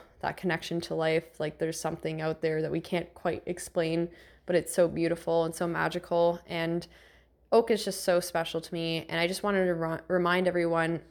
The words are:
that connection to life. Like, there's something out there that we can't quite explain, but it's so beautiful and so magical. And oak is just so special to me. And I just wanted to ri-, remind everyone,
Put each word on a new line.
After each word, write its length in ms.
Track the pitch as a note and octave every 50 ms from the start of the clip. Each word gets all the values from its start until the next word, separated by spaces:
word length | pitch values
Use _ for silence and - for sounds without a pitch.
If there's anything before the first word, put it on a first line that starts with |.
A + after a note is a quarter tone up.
| - - _ -
that 160 | - - -
connection 440 | - - F3+ D#3+ E3+ - - E3+ E3+
to 120 | E3 - E3
life. 440 | D#3+ D#3+ D#3+ D#3+ E3 E3 - - -
Like, 200 | D#3 D#3 D3+ -
there's 220 | E3 D#3+ D#3+ -
something 400 | - D#3+ E3 E3 - E3 D#3+ D#3
out 200 | D#3 D#3+ D#3+ -
there 220 | - D#3+ D#3 D#3
that 80 | D#3 D3
we 100 | - E3
can't 320 | E3 - F#3+ E3+ E3+ - -
quite 280 | - - F3+ D#3+ - -
explain, 600 | - F3+ - - - - F3+ E3 D#3+ E3 E3+ E3+ F3 - - - - - _ _
but 100 | - F3+
it's 180 | E3 D#3+ - -
so 140 | - F3 E3
beautiful 560 | - D#3+ E3 E3 E3+ E3 - E3+ E3 E3 E3
and 100 | E3 E3
so 120 | - F3+
magical. 760 | E3+ E3 D#3+ D#3+ D#3+ E3+ F3 - - F3 E3+ E3+ E3+ E3+ E3+ -
And 400 | - F3 E3 E3 E3 E3+ F3 E3+ - - - - - - - _ _ _ _ _ _
oak 180 | F#3+ A3+ A#3 -
is 140 | A3+ G#3 -
just 200 | G3 F#3 - -
so 160 | F#3+ F3 F3+
special 400 | F3+ - - E3+ E3 - - E3
to 140 | E3 - -
me. 320 | E3+ E3 E3 E3 D#3+ - -
And 100 | E3 E3
I 80 | E3+
just 160 | F3 F#3 -
wanted 240 | - G#3 G3+ F#3+ F#3
to 80 | F3+ F3
ri-, 260 | E3 E3 D#3+ D#3+ - - -
remind 380 | F#3 F3+ F3 E3+ F3+ F#3 F#3
everyone, 540 | F3+ F3 F3 E3+ E3+ E3 E3 E3 E3 E3+ D#3 - -